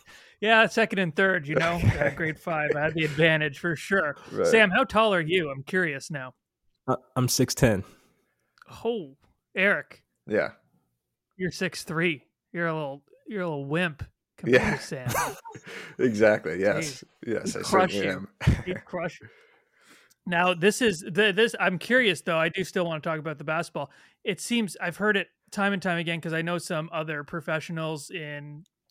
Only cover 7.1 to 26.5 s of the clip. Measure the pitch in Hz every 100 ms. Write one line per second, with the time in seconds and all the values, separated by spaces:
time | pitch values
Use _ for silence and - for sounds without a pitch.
7.1 | 131 123 - 127 - 123 98 - - _
8.1 | _ _ _ _ _ - - 233 233 139
9.1 | 143 _ _ _ 202 196 160 - - _
10.1 | _ - 104 71 - _ _ _ _ _
11.1 | _ _ - 180 - 185 - - 160 175
12.1 | 139 - _ _ 170 170 156 143 143 _
13.1 | _ - 208 175 143 139 160 175 143 -
14.1 | _ _ - 110 127 - - - 135 123
15.1 | - - - - - - - - - 127
16.1 | 104 107 90 78 87 98 - 160 - -
17.1 | _ 120 104 98 - - 185 185 202 -
18.1 | 92 - _ - - 185 185 - 175 170
19.1 | - 113 - _ _ _ _ _ - _
20.1 | _ - 170 180 180 196 - 240 165 202
21.1 | 175 214 185 226 226 180 180 - 254 226
22.1 | 156 - 160 165 190 175 190 170 156 170
23.1 | 156 156 147 147 160 170 160 143 - _
24.1 | _ - 170 - 233 202 - 175 160 208
25.1 | 202 170 _ _ 208 196 196 185 170 170
26.1 | 165 165 160 165